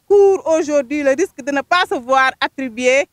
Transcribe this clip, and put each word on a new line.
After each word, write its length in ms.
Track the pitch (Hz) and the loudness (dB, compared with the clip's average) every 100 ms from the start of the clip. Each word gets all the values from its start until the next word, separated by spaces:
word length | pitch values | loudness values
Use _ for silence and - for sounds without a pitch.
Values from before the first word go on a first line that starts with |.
| - | 2
courent 360 | 403 392 381 320 | 4 4 2 0
aujourd'hui 560 | 320 294 294 240 294 | -2 0 -2 -2 -2
le 80 | 277 | -2
risque 320 | 269 370 - | 0 -4 -6
de 80 | 262 | -6
ne 100 | 277 | -4
pas 260 | - 359 381 | 0 -2 0
se 60 | 339 | -4
voir 360 | 240 262 262 - | 0 2 0 -2
attribuer 680 | 285 - 262 220 254 269 - | -6 -6 -10 -2 0 0 -2